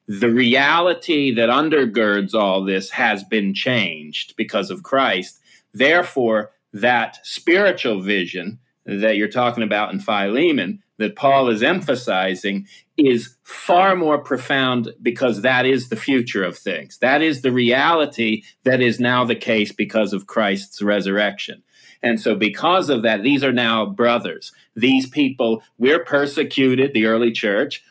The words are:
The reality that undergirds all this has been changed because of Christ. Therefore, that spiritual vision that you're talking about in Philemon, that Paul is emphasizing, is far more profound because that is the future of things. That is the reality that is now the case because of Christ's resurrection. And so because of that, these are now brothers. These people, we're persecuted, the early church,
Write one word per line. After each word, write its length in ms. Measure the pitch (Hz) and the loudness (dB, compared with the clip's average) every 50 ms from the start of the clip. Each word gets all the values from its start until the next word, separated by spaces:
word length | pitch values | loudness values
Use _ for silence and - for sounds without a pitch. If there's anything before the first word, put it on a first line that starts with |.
| _ | _
The 240 | - 101 98 120 117 | -10 -4 0 0 2
reality 1040 | 117 123 123 117 123 135 139 143 160 175 175 180 165 170 - - 160 147 143 135 113 | 2 2 2 4 4 4 4 4 2 2 2 2 0 -2 -2 -2 0 0 0 0 2
that 140 | 117 117 113 | 2 2 2
undergirds 880 | 123 139 156 160 156 147 131 113 101 117 110 104 101 101 98 95 113 | 2 2 2 2 2 2 2 2 2 0 2 2 2 0 0 0 0
all 280 | 110 101 98 92 95 95 | 0 2 2 2 0 0
this 280 | 98 95 95 95 - | 0 -2 -2 -4 -6
has 340 | - - 123 113 107 98 98 | -4 -2 0 0 0 -2 -4
been 300 | - 117 107 98 98 98 | -4 -4 -2 -2 -2 -4
changed 800 | 98 - 131 127 113 98 85 80 78 76 76 73 - - - - | -4 -2 -2 0 0 -2 -2 -6 -10 -14 -12 -10 -12 -12 -12 -8
because 340 | - 110 - - 104 98 101 | -8 -8 -4 -4 -4 -4 -4
of 120 | 95 92 87 | -8 -12 -6
Christ. 580 | - 135 135 135 117 98 95 92 - - _ _ _ _ _ _ _ - | -2 0 0 2 2 0 -2 -4 -8 -14 _ _ _ _ _ _ _ -2
Therefore, 800 | 101 131 147 165 180 180 - - 139 123 113 110 107 104 - _ _ _ _ - | 0 2 4 4 2 0 0 -2 -2 0 2 0 0 -2 -4 _ _ _ _ -10
that 440 | 101 110 123 123 117 113 - - - - | -2 0 2 2 2 0 -4 -8 -14 -16
spiritual 800 | - - - - 165 170 196 208 190 - - - 123 107 95 92 | -14 -12 -6 0 2 2 4 4 2 0 0 -2 -2 -2 -2 -2
vision 560 | 101 104 95 87 85 - 90 85 101 117 - _ _ _ _ - | -2 -2 -2 -2 -4 -8 -10 -10 -10 -12 -14 _ _ _ _ -12
that 320 | - 101 98 107 110 107 | -8 -6 0 0 0 2
you're 120 | 101 107 104 | 2 0 -2
talking 340 | - 127 123 120 120 120 110 | 0 0 0 0 0 -2 -2
about 300 | 101 104 104 107 92 95 | -2 0 -2 -2 -4 -6
in 80 | 98 | -8
Philemon, 800 | - - 107 101 98 101 107 135 170 175 151 117 90 95 - - _ _ _ - | -4 -2 -2 -2 -2 -2 0 2 2 2 2 0 -2 -4 -6 -10 _ _ _ -6
that 180 | 110 104 - | -6 -6 -4
Paul 320 | - - 139 139 135 135 123 | 0 2 4 4 4 4 2
is 140 | 113 104 120 | 2 2 2
emphasizing, 1040 | 151 185 185 - - 131 - - 113 95 92 95 95 95 92 - 101 101 98 98 - - - _ _ - - | 0 0 0 -2 -2 -4 -2 -2 -2 -2 -2 0 -2 -4 -4 -4 -4 -4 -4 -8 -10 -18 -20 _ _ 0 2
is 360 | 143 135 123 113 117 - _ _ _ | 4 4 4 2 0 -6 _ _ _
far 540 | - - - - - 180 175 190 196 185 | -16 -14 -10 0 2 4 4 6 4 2
more 220 | 180 165 156 147 143 | 2 2 0 0 0
profound 720 | - - 135 123 - - 143 135 131 127 127 123 113 - - _ | 0 -4 -6 -6 -4 -2 -2 0 0 0 0 -2 -2 -4 -8 _
because 400 | - 120 120 - 135 123 107 98 | -4 -4 -2 0 0 0 0 0
that 240 | 101 127 131 127 127 | 0 2 2 2 2
is 240 | 131 135 127 123 - | 2 2 0 -2 -6
the 80 | 110 | -8
future 480 | - - 143 135 123 117 - - 101 92 | -8 -2 0 0 0 0 0 -2 -2 -2
of 140 | 87 82 - | -4 -6 -8
things. 400 | - 101 90 80 69 - - - | -8 -6 -6 -6 -8 -12 -8 -2
That 240 | 120 127 139 151 160 | 0 2 2 2 2
is 180 | 160 143 127 | 0 -2 0
the 120 | 135 131 123 | -2 0 0
reality 920 | 123 123 117 120 135 143 160 170 160 147 - - - 117 110 110 107 - - _ _ - | 2 2 2 2 2 2 2 2 2 0 -2 -2 -4 -2 -2 -2 -4 -6 -14 _ _ 0
that 180 | 127 127 123 123 | 0 2 2 2
is 180 | 120 110 117 | 2 2 0
now 240 | 120 120 123 123 123 | 0 0 2 2 2
the 100 | 117 117 | 0 -2
case 380 | 113 - 123 113 107 104 98 - | -4 -2 -2 0 0 0 -2 -4
because 400 | - 104 101 - 110 107 95 101 | -6 -6 -2 0 -2 -2 0 -4
of 140 | 95 - | -8 -8
Christ's 560 | - - 117 107 101 98 98 - - - - 104 | -6 -2 -2 0 0 -2 -4 -6 -12 -10 -6 -2
resurrection. 800 | 104 104 101 95 98 98 104 104 101 98 - - - - - _ _ _ _ _ - - - - | 0 0 0 0 0 0 0 0 -2 -2 -6 -12 -14 -14 -18 _ _ _ _ _ -20 -14 -6 -2
And 180 | 123 117 110 | -2 -2 0
so 140 | - 120 107 | 0 -2 0
because 560 | 98 110 101 98 - - 165 180 190 160 139 | 0 0 -2 -2 -2 0 2 2 2 2 0
of 120 | 139 117 107 | -2 0 2
that, 200 | 113 110 101 104 | 0 0 0 0
these 220 | 139 143 131 139 | 0 0 2 2
are 80 | 135 120 | 0 0
now 340 | 123 120 113 113 113 107 | 0 0 0 0 0 -2
brothers. 640 | 101 98 110 120 120 120 113 98 90 80 - - - - _ _ _ - | -4 -2 0 2 2 2 0 -2 -6 -10 -10 -14 -20 -20 _ _ _ -6
These 340 | 113 117 131 135 131 135 127 | 0 2 2 2 2 0 -2
people, 540 | - 151 143 135 135 131 123 113 110 110 - _ _ - | -2 0 0 0 0 -2 0 0 0 -2 -4 _ _ 0
we're 260 | 117 135 156 170 170 | 2 2 2 2 0
persecuted, 880 | - 147 139 143 139 - 160 139 - - 143 135 131 127 127 131 - - | 0 0 0 0 0 -2 -4 -4 -2 0 2 2 2 4 2 0 0 2
the 140 | 110 110 | 0 2
early 240 | 110 113 113 120 117 | 2 2 2 2 0
church, 520 | 113 - - 104 98 107 147 160 - - _ _ | 0 0 -2 0 0 0 -2 -2 -6 -14 _ _